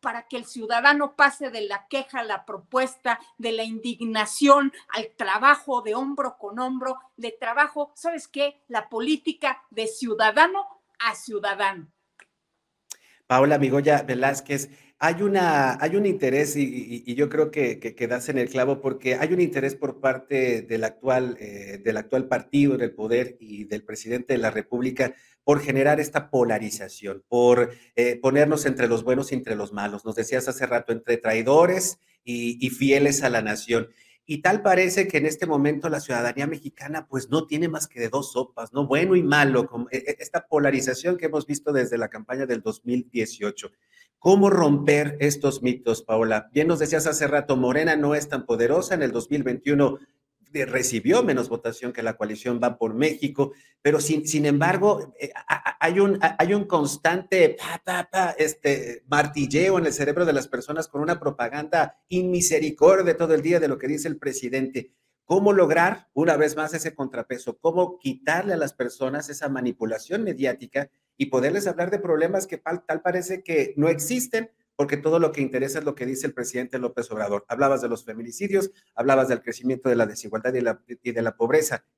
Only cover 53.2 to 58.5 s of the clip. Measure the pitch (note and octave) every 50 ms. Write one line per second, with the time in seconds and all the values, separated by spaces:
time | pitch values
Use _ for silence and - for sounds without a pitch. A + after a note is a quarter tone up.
53.2 | D3+ C#3+ C#3+ - C#3 C#3 - _ _ _ _ _ _ D3 D3+ D3 C#3+ D3 D#3 D3+
54.2 | D3+ - - D3+ D3 D3 D3 C#3+ D#3 E3+ F#3 F#3+ F#3+ G#3 G3+ - - - - -
55.2 | C#3+ C#3+ - - - - - - - C#3 - - D#3 E3 F3 F#3+ G3+ G3+ F#3+ -
56.2 | - D#3+ D#3 - E3 E3+ G3+ G#3 G3 - F3+ E3 D3 C#3+ - - _ D#3+ E3+ F#3
57.2 | F#3 - - F#3 E3+ D3 A#2 - - - D3+ - _ - F#3 F3+ F3 - - F#3+
58.2 | F#3 F3 D#3+ - D#3 D3+